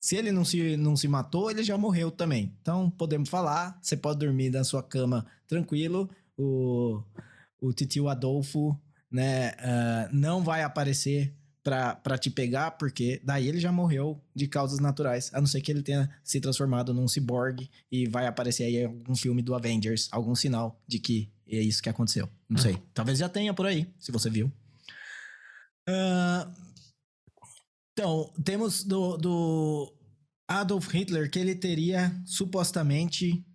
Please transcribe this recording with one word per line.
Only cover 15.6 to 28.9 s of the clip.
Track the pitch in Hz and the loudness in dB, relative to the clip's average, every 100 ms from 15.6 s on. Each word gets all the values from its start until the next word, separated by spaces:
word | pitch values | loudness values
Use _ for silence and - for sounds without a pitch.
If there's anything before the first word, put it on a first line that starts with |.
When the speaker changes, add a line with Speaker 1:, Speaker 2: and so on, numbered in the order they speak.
Speaker 1:
que | 143 | 0
ele | 147 | -2
tenha | 143 139 139 - | 0 0 0 -4
se | - 143 | -4 -2
transformado | 135 131 139 123 123 | 0 0 2 2 0
num | 123 123 | 0 2
ciborgue | - 123 123 127 127 131 - _ | 0 0 0 0 -4 -10 -18 _
e | 127 120 | -2 0
vai | 120 123 | 0 0
aparecer | 117 120 113 120 | 0 -2 0 0
aí | 117 | 0
em | 120 | 0
algum | 120 120 127 | -4 -4 -2
filme | 127 123 | 2 0
do | 120 123 | 0 -2
Avengers, | 117 110 107 113 - | 0 0 0 0 -2
algum | 117 113 123 | -2 0 0
sinal | 143 117 117 - - | 0 0 -2 -8 -8
de | - | -6
que | - 110 107 - - | 0 -2 -2 -10 -6
é | 110 | -2
isso | 107 107 | 0 0
que | 113 | -2
aconteceu. | 110 117 - - - - | 0 0 0 -4 -10 -2
Não | 110 | 2
sei. | 117 92 | 2 2
Speaker 2:
Uhum. | - | -4
Speaker 1:
Talvez | - 117 135 | -4 0 0
já | 180 | 0
tenha | 202 208 | 0 -2
por | 190 196 | 0 0
aí, | 165 175 - | 0 -2 -6
se | - | -6
você | 117 113 | -2 0
viu. | 110 131 - - - - - - - - - - - - _ - | 0 0 -2 -14 -20 -20 -18 -16 -16 -18 -20 -20 -20 -20 _ -4
Ah, | 190 190 180 180 180 - - - - - _ _ _ _ _ - - _ _ _ | 0 2 2 2 0 -4 -12 -20 -20 -20 _ _ _ _ _ -20 -20 _ _ _
então, | - 190 160 151 - 156 | -4 0 0 -2 -2 0
temos | 202 220 - | 0 0 0
do, | 196 | 0